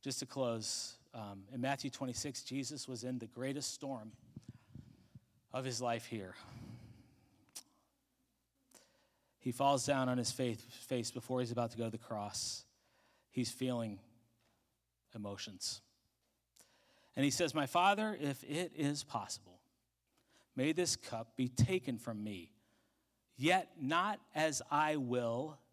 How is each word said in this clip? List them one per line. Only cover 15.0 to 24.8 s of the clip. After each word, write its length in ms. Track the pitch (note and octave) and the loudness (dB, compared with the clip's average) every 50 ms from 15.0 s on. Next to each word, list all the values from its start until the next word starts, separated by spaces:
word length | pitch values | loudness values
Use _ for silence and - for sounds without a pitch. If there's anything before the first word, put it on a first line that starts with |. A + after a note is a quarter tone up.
| _ _ - | _ _ -10
emotions. 680 | A2+ G#2 G2+ G2+ G2 - - G2 F2+ - - - - - _ _ _ _ _ _ _ _ _ _ _ _ _ _ - - _ _ _ _ _ _ _ _ _ _ | -8 -6 -6 -6 -6 -8 -10 -8 -6 -6 -6 -6 -6 -10 _ _ _ _ _ _ _ _ _ _ _ _ _ _ -20 -20 _ _ _ _ _ _ _ _ _ _
And 80 | - C3+ | 2 2
he 80 | C#3+ C3 | 2 4
says, 200 | - F3 D#3 C3+ | 4 2 2 4
"My 140 | D#3 C#3+ | 2 0
Father, 480 | C3+ - F3 F3 G3 G3+ G3 G#3+ A3 G#3 | 2 4 6 8 8 6 6 4 0 0
if 300 | - D3+ C#3+ C#3 C3 - | 0 0 -2 -2 -2 -6
it 280 | - D3 D#3 F3+ F3 - | -4 -2 -2 -2 -2 -2
is 260 | - D#3 C#3+ D3 D3 - | 0 2 2 2 0 -4
possible, 580 | - - A#2 G2+ - - - - - - - _ _ _ _ _ _ _ _ _ _ _ _ _ _ _ - _ _ _ | -4 -4 -4 -4 -4 -8 -10 -10 -18 -20 -20 _ _ _ _ _ _ _ _ _ _ _ _ _ _ _ -20 _ _ _
may 160 | - C3 D3 | 0 2 2
this 240 | D#3+ D#3+ F3+ D#3 - | 4 4 4 2 2
cup 420 | - - - - A2+ A2+ - _ | -2 -4 -6 -6 -6 -6 -8 _
be 120 | - C3 B2 | 0 0 0
taken 500 | B2+ - - - F#3 F#3 - - B2+ A2+ | 6 4 6 6 6 2 2 0 -4 -4
from 240 | - - A2+ G#2 G#2 | -4 -6 -4 -4 -4
me, 300 | G#2+ G2+ F#2 E2+ E2 _ _ _ _ _ _ _ _ _ _ _ _ _ _ _ _ _ | -4 -6 -6 -10 -12 _ _ _ _ _ _ _ _ _ _ _ _ _ _ _ _ _
yet 460 | - B2+ D#3 F3+ F#3+ F3 - - E3 D3+ | 0 4 6 6 6 4 0 -8 -6 -2
not 380 | B2+ D#3+ E3+ F#3 G#3 G#3+ - - _ - | 2 4 4 4 2 0 -4 -8 _ 0
as 300 | D#3 D#3 D#3+ D3 C#3 - - | 2 2 2 2 0 -4 2
I 240 | D3+ D3 | 4 4